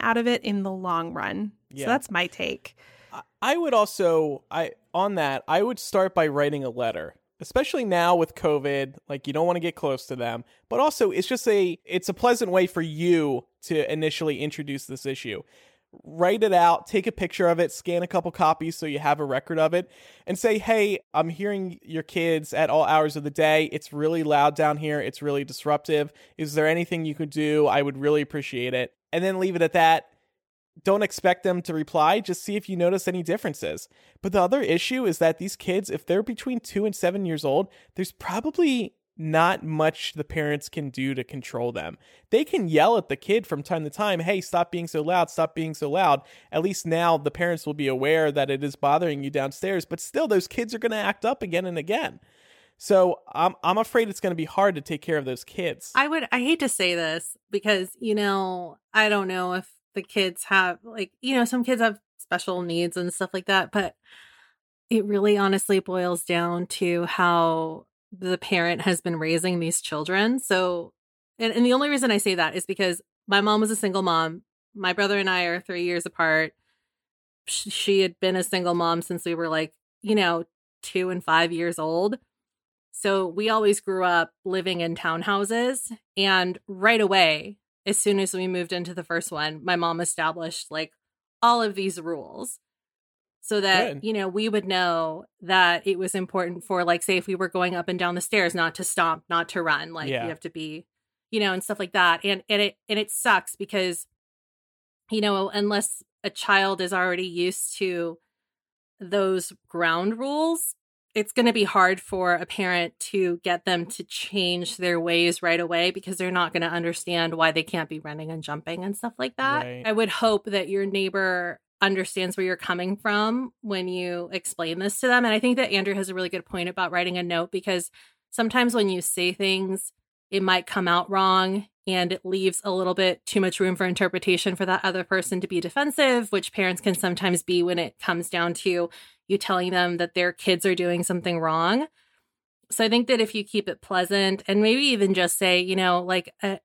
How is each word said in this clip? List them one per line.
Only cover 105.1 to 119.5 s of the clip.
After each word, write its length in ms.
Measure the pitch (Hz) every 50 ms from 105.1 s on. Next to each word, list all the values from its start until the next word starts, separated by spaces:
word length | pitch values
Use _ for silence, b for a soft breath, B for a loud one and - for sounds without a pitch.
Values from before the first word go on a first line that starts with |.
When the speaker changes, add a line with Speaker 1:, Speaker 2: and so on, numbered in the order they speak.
Speaker 3:
you 120 | 220 220 208
know, 260 | 208 202 196 190 196
unless 540 | - 208 202 208 208 202 - - - - - _ _ _ -
a 60 | 202
child 540 | - - - - 202 196 196 196 196 - 190
is 100 | 175 196
already 340 | 185 180 185 180 175 185
used 520 | 185 170 175 175 180 185 - - - - -
to 400 | 202 190 180 175 170 170 165 170 _ _ _ _ _ _ _ _ _ _ _ _ _ _ _ _
those 540 | 196 180 180 202 196 190 190 185 175 - - - _ _
ground 500 | - 170 170 165 165 170 180 202 226 226
rules, 560 | 254 269 285 302 311 330 339 330 - - - - _ _ _ _ _ _ -
it's 180 | 220 208 208 -
gonna 200 | - 240 233 226
be 120 | 226 202
hard 340 | 196 - 202 185 180 190 185
for 340 | - - - 185 180 180 175
a 120 | 170 175
parent 500 | - - - 202 185 180 175 170 170 - -
to 400 | - - - 202 190 175 170 175 -
get 220 | 180 175 175 -
them 220 | - 185 175 170
to 180 | 175 - - 185
change 720 | - - - - - - 202 185 175 175 175 175 165 -
their 240 | - 185 180 175 170
ways 420 | 165 170 170 170 170 170 170 - -
right 160 | 170 165 170
away 320 | 170 170 175 165 170 180
because 280 | 185 196 - - 190 -
they're 120 | 185 180
not 220 | 185 180 175 160 -
gonna 140 | 175 165
understand 680 | 165 165 175 170 170 165 - - - 175 170 165 165 165
why 160 | 160 160 160
they 120 | 156 160 160
can't 260 | - - 175 160 151
be 100 | 160 156
running 320 | 151 156 151 151 156 156
and 140 | 160 160 151
jumping 400 | - 151 147 - - - 170 185
and 120 | 202 202
stuff 180 | - - 233 226 -
like 160 | 247 262 -
that. 280 | - 262 269